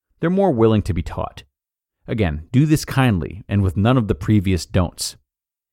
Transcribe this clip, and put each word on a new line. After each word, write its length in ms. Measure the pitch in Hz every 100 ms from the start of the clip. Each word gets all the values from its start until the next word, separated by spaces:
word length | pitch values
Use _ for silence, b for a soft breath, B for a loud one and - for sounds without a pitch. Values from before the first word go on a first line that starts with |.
| _ _
they're 100 | 165
more 220 | 190 196
willing 300 | 120 113 110
to 100 | -
be 100 | 82
taught. 420 | - - - - - _ _ _ _ _ -
Again, 420 | 117 92 76 -
do 140 | 123 151
this 180 | 156
kindly 600 | - - 131 95 71 98 -
and 140 | 101
with 140 | 95 95
none 200 | 104 131
of 120 | 104
the 60 |
previous 520 | - - 107 92 92 -
don'ts. 500 | 98 85 - - - _ _ _ _ _